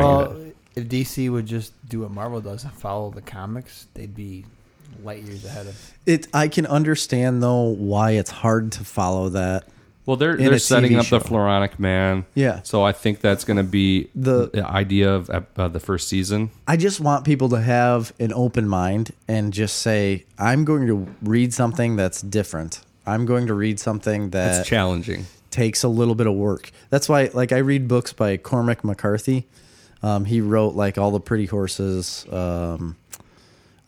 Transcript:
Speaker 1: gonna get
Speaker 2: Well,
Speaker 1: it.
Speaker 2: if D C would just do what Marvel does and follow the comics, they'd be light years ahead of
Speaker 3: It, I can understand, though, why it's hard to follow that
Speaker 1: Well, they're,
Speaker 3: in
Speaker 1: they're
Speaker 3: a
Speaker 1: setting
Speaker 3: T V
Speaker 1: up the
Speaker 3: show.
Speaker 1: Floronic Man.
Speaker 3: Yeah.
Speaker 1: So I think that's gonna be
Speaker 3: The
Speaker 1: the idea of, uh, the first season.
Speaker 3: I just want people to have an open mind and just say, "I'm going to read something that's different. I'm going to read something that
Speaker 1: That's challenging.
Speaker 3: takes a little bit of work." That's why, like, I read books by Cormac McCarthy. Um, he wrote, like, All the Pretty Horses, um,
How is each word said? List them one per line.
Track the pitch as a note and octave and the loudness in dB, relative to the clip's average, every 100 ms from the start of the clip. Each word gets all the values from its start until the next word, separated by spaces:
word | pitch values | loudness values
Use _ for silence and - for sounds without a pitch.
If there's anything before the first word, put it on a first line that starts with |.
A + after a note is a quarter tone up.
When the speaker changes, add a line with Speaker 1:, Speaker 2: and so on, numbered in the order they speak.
Speaker 1:
gonna | C#3+ C#3 C#3 | 4 4 2
get | - | -6
Speaker 2:
Well, | D#3+ | -16
Speaker 1:
it. | - _ B2 | -20 _ -10
Speaker 2:
if | A#2 | -4
D | B2+ | -4
C | C3 C3+ B2+ | -4 -4 -2
would | A#2+ A2 | -2 -4
just | A#2 A2 _ A#2+ | -6 -8 _ -12
do | A2 | -10
what | G#2 | -8
Marvel | G2+ A#2 A#2 | -8 -8 -8
does | G2+ G#2 | -10 -12
and | C#3 | -14
follow | - G2+ G#2 G#2 | -12 -8 -8 -8
the | - | -12
comics, | - G2 G2 A#2 - - - | -16 -12 -10 -10 -12 -20 -20
they'd | - G2+ G#2 | -16 -16 -14
be | G2+ F#2+ G2+ - _ _ - G#2 | -14 -14 -18 -20 _ _ -20 -18
light | G#2 G#2+ | -14 -14
years | G#2 G2 G2 | -14 -14 -14
ahead | C3 G2 | -14 -14
of | G2 - - - | -16 -20 -4 2
Speaker 3:
It, | D#3+ - | 2 2
I | C#3+ D3+ | 2 2
can | D#3+ D#3 | 2 2
understand, | D3 D#3 D3+ - B2 B2+ B2 | 2 2 0 0 0 2 2
though, | B2 B2 | 2 4
why | A#2 G2+ G2+ G2+ A2 | 2 0 0 2 4
it's | G#2+ - | 4 0
hard | - A2+ A2+ A2 | 0 2 2 0
to | - | -6
follow | G2 - F2+ F#2 F#2 | -8 -2 0 0 0
that | F#2+ F2+ F#2 - - _ _ - | -2 -2 -2 -6 -20 _ _ -4
Speaker 1:
Well, | B2+ | 0
they're, | C#3 C3 | 0 4
Speaker 3:
in | C3 | 4
Speaker 1:
they're | |
Speaker 3:
a | B2 | 4
Speaker 1:
setting | - B2 B2 | 4 4 6
Speaker 3:
T | A#2+ | 4
V | |
Speaker 1:
up | A2+ | 4
the | A#2 | 2
Speaker 3:
show. | - | 2
Speaker 1:
Floronic | A2 G2+ G2 G2 - | 2 4 2 0 0
Man. | F#2+ F#2+ F#2+ F#2+ F#2 | 0 2 2 0 -2
Speaker 3:
Yeah. | C#3 C3 F2+ | 0 0 0
Speaker 1:
So | - G#2+ | -2 2
I | G2+ | 2
think | - G#2+ G2+ | 2 -2 2
that's | G#2 G2 - | 2 2 0
gonna | G2+ | 0
be | F#2+ G2+ G2 F#2+ - - | 2 2 4 2 -2 -2
Speaker 3:
The | C3 B2 A#2 | 2 2 2
Speaker 1:
the | G#2+ - | -2 -2
idea | G2 G2 G2 G2 | 0 2 4 4
of, | G2 F2+ | 2 -2
uh, | F2+ - - F2+ | -6 -6 -4 -2
the | E2 | -2
first | - F#2 - | -4 -4 -2
season. | F#2+ F#2 G#2+ A2 - - | -2 0 -2 -2 -6 0
Speaker 3:
I | E3 | 2
just | G3 F#3+ | 2 0
want | D3 C#3+ C3+ | 0 0 2
people | C3+ B2+ | 2 2
to | A#2 | 2
have | A#2 B2 B2 A#2+ A2+ - | 2 2 4 2 -2 -4
an | A2+ | -4
open | A2 B2 A#2+ G#2 | 0 0 0 0
mind | F#2 F#2 G#2 A2 - - | 0 0 -2 -4 -8 -4
and | A2 G#2 | -2 -2
just | G2 G#2 - | -2 -2 -2
say, | A2+ G#2+ G2+ F#2+ - - | 0 2 2 -2 -6 -2
"I'm | G#2+ C3+ D#3 | 0 2 2
going | D3+ A#2+ | 2 2
to | G2+ F#2 - | 0 -4 -8
read | G#2+ A#2 B2 | 0 2 2
something | A#2 A#2 A#2 A#2 G#2+ | 0 -2 0 0 0
that's | F#2 - | -2 -4
different. | G2 G#2 F#2+ D#2+ D#2+ - _ _ G2+ | -4 -2 -2 -6 -8 -12 _ _ -4
I'm | A2 A#2+ | -2 0
going | B2 A#2+ | 0 0
to | |
read | G2+ G#2+ G#2 | -2 -2 -2
something | A#2 G#2+ G#2+ G#2 G2+ | -4 -4 -2 -2 -2
that | F#2 F2+ F2+ | -2 0 0
Speaker 1:
That's | F2+ | 0
challenging. | A2+ F#2 F2 G2+ F2+ F#2 - - | 0 2 0 -4 -8 -10 -16 -8
Speaker 3:
takes | C3 A2+ - | -2 0 0
a | B2 | 0
little | A#2 A#2 A2+ | 2 2 2
bit | A2 | 2
of | G2 | 2
work." | G2+ F#2+ - - - | 0 -2 -8 -16 -2
That's | C3+ - | -2 2
why, | D3 C3+ | 2 2
like, | B2 B2 | 0 0
I | C3 | 2
read | C3+ C#3 B2 | 2 0 2
books | B2 - | 0 0
by | - G#2 G2 | -2 -2 -2
Cormac | - B2 A#2 A2+ | -2 0 0 0
McCarthy. | G#2+ F#2+ G#2 G#2+ - C3 - - - - - - | -2 -2 0 0 0 -2 -4 -16 -20 -20 -20 -6
Um, | G#2+ G2+ G2+ | -2 0 0
he | A#2 | 0
wrote, | G#2 A2 G#2+ G2 | 2 2 2 0
like, | G2+ G2 | -2 0
All | G2+ | 0
the | G2+ | 0
Pretty | - A2 G2 | -2 -2 -2
Horses, | G#2 F#2+ - G2 F#2 F2+ - - | -2 -4 -2 -2 -2 -6 -10 -8
um, | F#2 F2+ F2 E2+ E2 E2+ E2 - - - _ _ _ _ _ | -6 -4 -4 -4 -6 -8 -10 -18 -20 -20 _ _ _ _ _